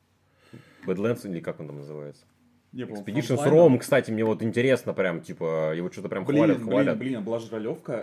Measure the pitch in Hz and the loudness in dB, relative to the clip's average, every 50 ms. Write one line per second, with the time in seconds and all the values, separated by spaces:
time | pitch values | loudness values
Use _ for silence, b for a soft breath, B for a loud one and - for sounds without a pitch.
0 | _ _ _ _ _ B B B B B B B B B B B B 92 92 92 | _ _ _ _ _ B B B B B B B B B B B B -4 -4 -2
1 | 101 113 120 120 - 101 90 82 80 90 80 - 82 71 71 71 71 73 76 73 | 0 -2 -2 -2 -6 -8 -8 -8 -6 -8 -8 -10 -10 -12 -12 -12 -12 -12 -12 -12
2 | 73 73 71 _ _ _ _ _ _ _ _ _ _ _ - 123 123 - 110 104 | -12 -14 -16 _ _ _ _ _ _ _ _ _ _ _ -12 -10 -10 -8 -8 -10
3 | 101 - 101 139 143 - 127 117 147 151 151 160 175 156 127 117 - - 147 131 | -8 -4 -4 -2 -2 0 0 0 2 6 6 8 8 8 8 4 2 2 2 2
4 | 113 - 110 107 113 110 107 - 110 113 98 117 123 135 131 - - 110 90 - | 2 2 -2 -2 0 0 0 0 -2 -2 0 2 2 4 2 2 0 -2 -2 0
5 | 95 90 85 80 - - 87 - 87 80 80 80 78 78 80 82 87 90 - - | 0 0 -2 -4 -6 -10 -10 -6 -4 -2 0 0 0 0 -2 -2 -4 -6 -8 -8
6 | 92 85 95 98 95 - 139 151 147 107 92 - 110 107 - 139 143 131 - 107 | -10 -8 -6 -6 -2 0 2 4 4 4 4 2 0 0 2 2 2 2 0 -2
7 | 123 131 131 113 98 107 113 117 113 113 113 110 104 117 156 151 - - 131 110 | -2 -4 -4 -4 -4 -4 -4 -4 -4 -6 -8 -6 -6 -6 -6 -8 -8 -8 -8 -8